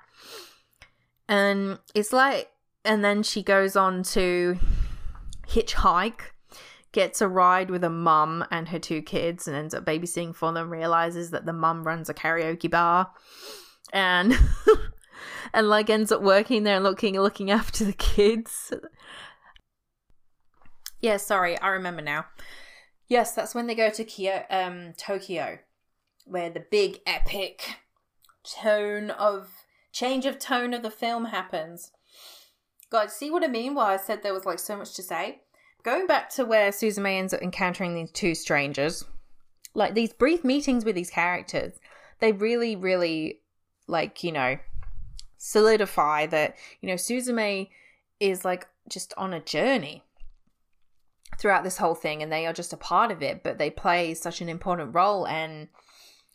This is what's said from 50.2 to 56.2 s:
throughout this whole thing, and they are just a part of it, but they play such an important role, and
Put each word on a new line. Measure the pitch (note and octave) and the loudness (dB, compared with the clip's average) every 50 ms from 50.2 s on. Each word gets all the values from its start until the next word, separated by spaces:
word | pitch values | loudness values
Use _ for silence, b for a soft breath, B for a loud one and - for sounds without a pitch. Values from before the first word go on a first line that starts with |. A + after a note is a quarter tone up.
| - - - _ _ _ _ _ _ _ _ _ _ _ _ _ _ _ _ _ - - - - | -16 -16 -16 _ _ _ _ _ _ _ _ _ _ _ _ _ _ _ _ _ -10 -8 -6 0
throughout | - G#3 F#3+ D#3+ F3 | 2 2 4 2 2
this | F#3 - | -2 -2
whole | - G3+ E3 E3 | -2 0 0 0
thing, | E3 - D#3 D3+ D3+ | -2 -4 -6 -4 -6
and | D3+ D#3 | -6 -4
they | D#3 D#3+ E3 | -4 -4 -4
are | E3 E3 | -4 -6
just | F3 E3+ - E3 | -6 -8 -10 -12
a | |
part | - - - F3 G3 A#3 A3 | -12 -6 0 2 2 2 0
of | F#3 D#3+ | -2 -4
it, | - - - - - | -4 -6 -6 -4 -6
but | D3+ - | -6 -2
they | - D3 D#3 | -2 -2 -4
play | D#3 - - F#3 F3 F3 E3+ D#3+ E3 | -4 -2 0 0 2 2 0 -2 -4
such | - - E3+ - - | -6 -8 -8 -8 -8
an | F3 E3+ | -8 -8
important | D#3+ F3 - F#3+ F3 E3+ D3 A2+ A#2+ | -8 -6 -4 -4 -4 -4 -4 -2 2
role, | E3+ F#3+ G#3 G#3 F#3 D3+ | 2 4 4 2 0 -2
and | G2 D#3 D#3+ D#3+ D#3+ D#3 D3+ D3+ - b b b b b b b b b b | -4 -4 -4 -6 -8 -10 -14 -18 -18 b b b b b b b b b b